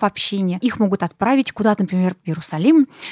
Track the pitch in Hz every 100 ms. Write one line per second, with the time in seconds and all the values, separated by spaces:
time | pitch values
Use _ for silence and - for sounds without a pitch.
0 | 202 - - 202 185 180 247 208 208 190
1 | 196 - 220 269 262 - 214 208 185 185
2 | 185 180 - 160 - 156 202 320 269 -
3 | -